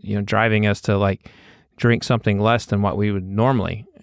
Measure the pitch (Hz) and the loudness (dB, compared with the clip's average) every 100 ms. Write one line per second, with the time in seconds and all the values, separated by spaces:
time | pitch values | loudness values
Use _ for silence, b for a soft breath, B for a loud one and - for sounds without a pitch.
0 | 98 101 98 107 113 107 104 98 - 101 | -6 -6 -2 0 2 2 2 0 0 0
1 | 98 95 B B B B B _ 117 117 | 0 -2 B B B B B _ 2 2
2 | - 117 - 101 107 117 - 101 101 101 | 0 -2 0 0 2 0 0 -2 0 0
3 | 104 101 92 101 123 127 87 95 - - | -2 -2 -4 0 2 2 -2 -6 -12 -16